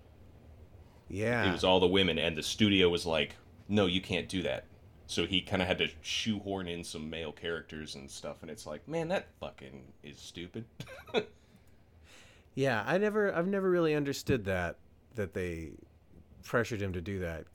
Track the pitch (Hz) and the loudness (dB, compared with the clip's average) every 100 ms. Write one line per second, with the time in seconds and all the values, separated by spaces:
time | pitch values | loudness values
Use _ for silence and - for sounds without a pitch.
0 | - - - - - - - - - - | -20 -20 -20 -20 -20 -20 -20 -20 -20 -20
1 | - 95 110 120 98 85 92 92 90 95 | -10 -4 0 2 2 4 6 8 8 6
2 | 90 78 82 78 - - 107 98 90 85 | 4 2 0 0 -4 4 6 8 6 6
3 | 85 80 73 - - - - 104 92 90 | 2 0 0 -6 -20 -20 0 2 4 2
4 | - 87 82 92 73 64 - - - - | 0 -2 -2 -2 -2 -4 -8 -20 -20 -20
5 | - - 87 92 - 92 90 87 80 - | -6 -2 0 0 0 0 2 2 0 -4
6 | - - 113 104 98 95 87 85 82 82 | -6 -4 -2 -2 -4 -4 -4 -8 -8 -10
7 | 78 80 80 - 85 82 - 78 76 71 | -8 -6 -8 -8 -6 -6 -8 -12 -12 -12
8 | 69 - 78 - 82 76 80 76 - 165 | -14 -12 -12 -10 -12 -12 -12 -12 -8 -6
9 | 165 190 - - 71 - 67 67 67 - | -4 -4 -6 -12 -12 -12 -18 -18 -20 -20
10 | 73 67 - 90 90 113 117 - - 523 | -20 -18 -14 -12 -10 -12 -14 -16 -16 -16
11 | - 226 - - - - - - - - | -6 -4 -4 -12 -20 -20 -20 -20 -20 -20
12 | - - - - - 135 135 110 110 180 | -20 -20 -20 -20 -10 -2 0 0 0 0
13 | 208 214 202 165 180 196 190 180 160 151 | 2 2 0 0 0 0 2 2 4 2
14 | 143 135 - 131 95 92 85 - - - | 0 -2 0 0 0 0 -2 -4 -16 -20
15 | - 113 92 101 90 82 78 - - - | -12 -6 -4 -2 -4 -4 -8 -12 -20 -20
16 | - - - - - 127 110 104 101 90 | -20 -20 -20 -20 -2 -2 0 -2 -4 -4
17 | 85 98 85 80 - | -4 -4 -4 -6 -10